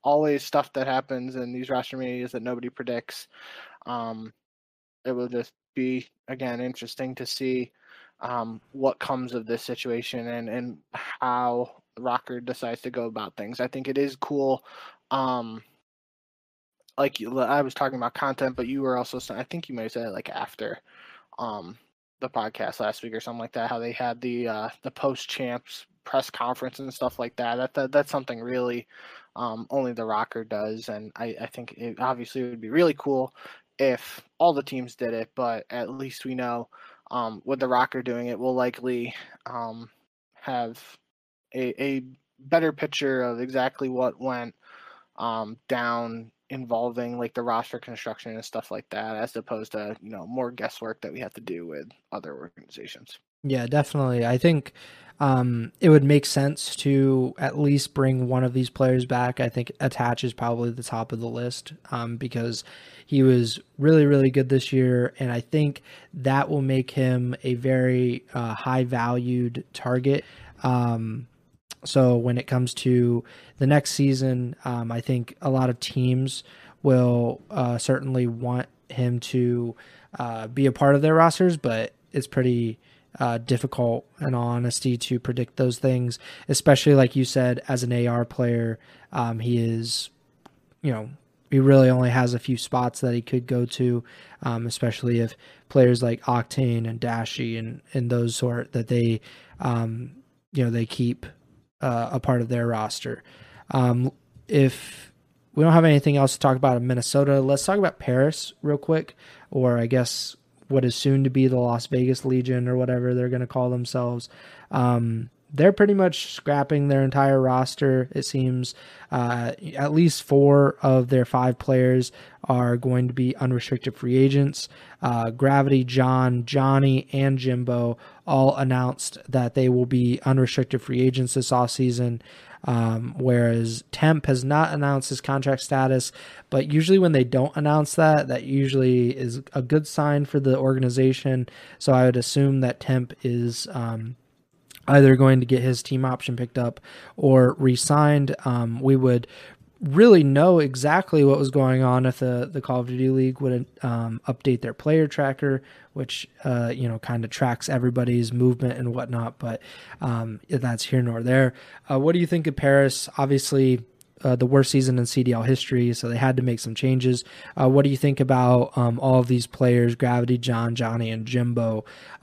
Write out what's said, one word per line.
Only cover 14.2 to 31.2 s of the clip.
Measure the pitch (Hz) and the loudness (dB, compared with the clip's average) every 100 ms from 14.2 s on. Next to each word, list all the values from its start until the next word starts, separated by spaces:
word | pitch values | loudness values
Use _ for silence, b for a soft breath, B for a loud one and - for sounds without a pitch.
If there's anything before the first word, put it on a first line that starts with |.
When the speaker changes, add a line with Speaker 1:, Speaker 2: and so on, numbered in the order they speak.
| - 143 135 131 B B B B _ | -6 -4 -2 -2 B B B B _
Speaker 1:
Um, | 135 131 127 117 113 - _ _ _ _ _ _ _ _ _ _ _ _ - | -4 -4 -6 -8 -14 -20 _ _ _ _ _ _ _ _ _ _ _ _ -4
like | 139 - | -4 -4
you, | 110 131 | -8 -4
I | 117 143 | -2 -2
was | 135 | -4
talking | - 135 131 | -4 -6 -4
about | 120 | -8
content, | - 143 131 135 127 | -6 -8 -4 -6 -6
but | 120 | -8
you | 139 | -6
were | 135 127 | -4 -4
also | 120 127 | -6 -10
sa-, | - 110 | -12 -12
I | |
think | 123 170 - | -12 -12 -12
you | 123 | -12
might | |
have | 110 | -10
said | 120 113 | -10 -10
it, | |
like, | 95 - | -12 -12
after, | - - - 110 - b b b b b - | -12 -12 -10 -12 -12 b b b b b -14
um, | 117 104 85 113 _ _ _ _ | -12 -12 -14 -20 _ _ _ _
the | 127 | -10
podcast | 123 110 - 110 - | -8 -8 -8 -10 -6
last | 107 - | -6 -6
week | 117 | -12
or | 110 | -12
something | - 117 | -12 -12
like | 113 | -10
that, | - 117 | -8 -6
how | 120 | -6
they | 117 | -8
had | 117 123 120 | -8 -8 -8
the, | 123 120 117 | -8 -6 -6
uh, | 107 110 - | -8 -10 -12
the | - | -16
post | - 139 127 - | -6 -6 -6 -10
champs | - 127 123 - - - _ - | -10 -8 -10 -12 -20 -20 _ -6
press | 135 - | -4 -4
conference | - 120 127 127 - | -8 -6 -6 -10 -12
and | 135 | -16
stuff | - 123 - | -8 -8 -6
like | 120 - | -10 -8
that. | 120 120 | -6 -4
That, | 127 | -6
that, | - 131 | -6 -2
that's | 143 139 | 0 0
something | 143 127 117 | -6 -8 -12
really, | 120 127 123 120 - B B B B - | -8 -6 -4 -6 -12 B B B B -10
um, | 120 110 117 | -10 -10 -6
only | 139 127 | -4 -4
the | 117 110 | -6 -4
Rocker | 107 113 117 113 | -4 -4 -8 -8
does. | 104 110 110 113 | -6 -6 -8 -12
And | 107 107 | -14 -14
I, | - | -12